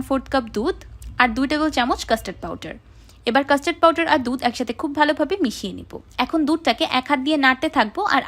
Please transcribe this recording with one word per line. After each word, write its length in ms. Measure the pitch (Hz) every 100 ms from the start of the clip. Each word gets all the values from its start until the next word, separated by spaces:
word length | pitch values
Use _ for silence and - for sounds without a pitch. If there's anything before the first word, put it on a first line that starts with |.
| 254
ফোর্থ 200 | 269 262
কাপ 120 | 269 233 208
দুধ 200 | 269 - - - - -
আর 80 | 247 220
দুই 100 | 269
টেবিল 200 | 302 311 277
চামচ 240 | 240 370 -
কাস্টার্ড 280 | 226 - 180
পাউডার। 300 | 170 175 160 - - - - - -
এবার 160 | 240 277
কাস্টার্ড 280 | 285 285 330
পাউডার 240 | 330 330 330
আর 60 | 302 240
দুধ 140 | 254 247
একসাথে 240 | 220 240 233
খুব 100 | 320 285
ভালোভাবে 360 | 294 302 294 403
মিশিয়ে 300 | 277 - 190 180
নিব। 140 | 180 - - -
এখন 160 | 247 330 294
দুধটাকে 360 | 320 - 339 320 254
এক 80 | -
হাত 100 | 285 262
দিয়ে 120 | 311
নাড়তে 240 | 269 254 311 294
থাকবো 240 | 214 262 -
আর 80 | -